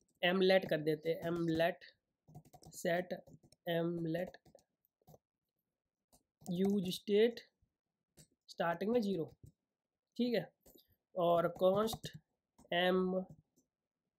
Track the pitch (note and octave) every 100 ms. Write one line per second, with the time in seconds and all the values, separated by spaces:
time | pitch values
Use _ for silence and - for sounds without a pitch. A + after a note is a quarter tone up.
0 | _ - F3 F#3+ F#3 F#3+ F#3 D#3 D3+ D#3
1 | D#3+ E3 E3 E3+ E3+ D#3+ E3+ F3+ - _
2 | _ _ _ - - - - - F3+ E3+
3 | F#3 F#3 - - _ _ - E3+ E3+ E3+
4 | E3 E3 F#3 - _ - _ _ _ _
5 | _ - _ _ _ _ _ _ _ _
6 | _ _ _ _ - F3 G3 G3+ F3+ F3+
7 | - G3+ A#3 A#3 - _ _ _ _ _
8 | _ - - _ - - E3+ E3+ G3+ B3
9 | G3+ F3+ D3 - - _ _ _ _ _
10 | _ - A#3+ A3 E3 _ - - _ _
11 | _ F#3 E3+ E3+ E3+ - F#3 G3 A3 A3
12 | - - _ _ _ _ - F3 F3+ F#3
13 | F#3 F#3 F#3 - _ _ _ _ _ _
14 | _